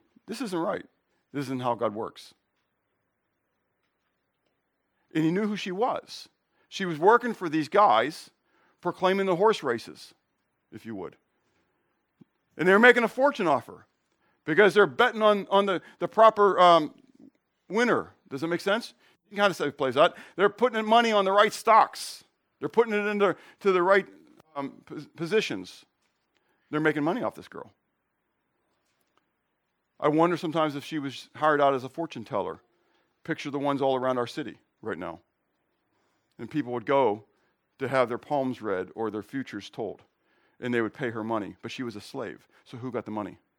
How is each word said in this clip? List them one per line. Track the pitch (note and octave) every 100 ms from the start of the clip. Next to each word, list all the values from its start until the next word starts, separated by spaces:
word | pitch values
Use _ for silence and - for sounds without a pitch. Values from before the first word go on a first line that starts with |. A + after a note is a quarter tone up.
| _ _ -
this | -
isn't | A#3+ F3+
right. | - - - _ _ _ _
This | C#3+
isn't | C3 C3
how | B2 A2+
God | A2
works. | G#2 G#2 - - _ _ _ _ _ _ _ _ _ _ _ _ _ _ _ _ _ _ _ _ _ _ _ _ _ _ _ _
And | D#3+
he | D#3+
knew | F3+ G#3+
who | G#3
she | F#3
was. | F3+ B3 D3 - - - _ _ _ _
She | -
was | F#3+ D3+
working | F#3 A#3 B3
for | G#3 F3
these | D#3 C#3
guys, | G3+ G#3 A2 C3 - - _ _ _ _ _
proclaiming | F3 - F#3 G3 F#3+
the | E3+
horse | G#3+ G#3
races, | C#3+ A#2 - C#2+ - _ _ _ _ _ _
if | A2
you | A2 G#2
would. | E2+ - _ _ _ _ _ _ _ _ _ _ _ _ _ -
And | F3
they're | G3
making | B3 B3
a | A3
fortune | - C#4 C#4+ F3+
off | C3+ -
her | F#2 _ _ _ _ _ _
because | - D#3 G#3
they're | F#3+ F#3
betting | A#2+ A#3+ A3
on, | G#3+ G#3 -
on | G3
the, | G3 - - -
the | F3
proper, | - A3 G#3+ G3+ -
um, | F3+ E3+ D3+ - _ _ - _ _ _ -
winner. | F#3+ A#3+ C#3+ F2 - _
Does | C3+
it | E3
make | E3+
sense? | - G#3+ - - _ _
You | _
can | G3+
kind | G3+
of | E3
say | D3+
it | -
plays | C3+ B2
out. | F3 - - -
They're | G3
putting | G3+ B3 A3
in |
money | G#3+ A3+ A#3
on | G#3
the | F#3+
right | G3+ G#3+
stocks. | - - A3 C3 - - - _ _ _ _
They're | D3
putting | - A#3
it | G#3 G#3
into, | G#3 G3 - - _
to | G3+
the | F#3
right, | F3+ G3 - - _ _ _
um, | C#3+ C#3 -
pos-, | - D#3+ C#3+ -
positions. | E3 G#3 - G#2 F#2 - _ _ _ _ _ _ _ _ _
They're | D3+
making | D#3 D3+
money | D3 A#3
off | A2
this | - -
girl. | - - _ _ _ _ _ _ _ _ _ _ _ _ _ _ _ _ _ _ _ _ _ _ -
I | D3
wonder | D3+ E3+ E3+
sometimes | E3+ E3 D#3 C#3
if |
she | - D#3+
was | C#3 A#2+ -
hired | A#2+ D3+ D3
out | C#3+
as | C3+
a | B2
fortune | - E3 -
teller. | G#2+ A2+ F2+ D#2 _ _ _ _ _ _
Picture | - D#3 D3
the | C#3
ones | C#3+ C#3
all | C3+ C3
around | B2+ B2+
our | A#2+
city | - A#2+ - _ _
right | A2 E2+
now. | F2 E2 _ _ _ _ _ _ _ _ _ _ _ -
And | A2+
people | D#3 B2
would | B2 G#2+
go | C#3 B2 G#2 - _ _ _ _ _
to | B2+
have | C3 A#2+
their | A#2
palms | - D3 C3 A#2+
read | G#2+ F#2 F#2
or | - A2
their | G#2
futures | F#2+ C3+ B2+ G#2+ -
told. | - G#2 - _ _ _ _ _ _
And | B2
they | A#2+
would | A2
pay | - C3
her | A2+
money. | A2 A2+ F#2 F#2
But | A2+
she | -
was | B2 G#2
a |
slave. | - C3+ G#2+ B1+ _ _
So | _ A#2+
who | B2+
got | A#2
the | G#2
money? | G#2+ F#2+ - _